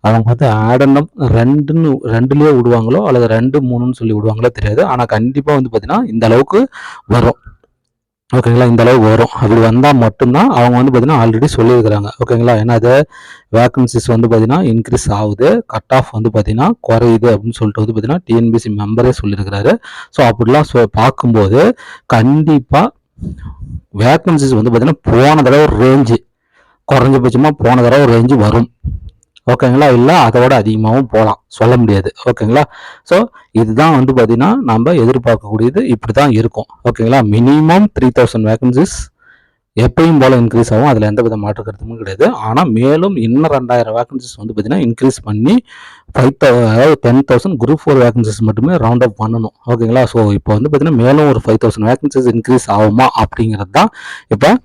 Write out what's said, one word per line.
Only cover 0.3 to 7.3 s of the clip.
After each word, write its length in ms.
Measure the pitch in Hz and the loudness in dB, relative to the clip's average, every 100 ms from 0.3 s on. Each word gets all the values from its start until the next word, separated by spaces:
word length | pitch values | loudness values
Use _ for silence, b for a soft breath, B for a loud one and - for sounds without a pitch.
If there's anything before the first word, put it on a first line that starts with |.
| 120 139 | -2 -2
ஆடனம் 600 | 107 110 123 139 139 151 - | 0 0 0 2 2 -2 -6
ரெண்டுன்னு, 760 | 131 120 120 143 139 160 160 131 | -2 0 0 0 0 -2 0 -2
ரெண்டுலயே 580 | 120 117 127 147 151 135 | -4 -2 0 2 2 2
விடுவாங்களோ 440 | 120 120 113 147 | 2 0 0 -2
அல்லது 220 | 202 127 117 | 0 0 0
ரெண்டு, 360 | 110 123 143 | 0 0 -2
மூணுன்னு 300 | 131 120 123 | -2 -4 -4
சொல்லி 220 | 127 113 | -4 -4
விடுவாங்களோ 320 | 107 107 107 120 | -4 -4 -2 -4
தெரியாது. 380 | - 104 107 | -2 -4 -2
ஆனா, 200 | - 127 | -2 -2
கண்டிப்பா 500 | 120 107 117 143 139 | -2 -2 -2 -4 -2
வந்து 140 | 147 127 | -2 0
பாத்தீங்கன்னா, 360 | 110 101 185 254 | -4 -4 -4 -2
இந்த 180 | 110 113 | -2 2
அளவுக்கு 420 | 117 139 202 262 B B B _ | 2 2 0 -2 B B B _
வரும். 300 | 120 175 | 0 0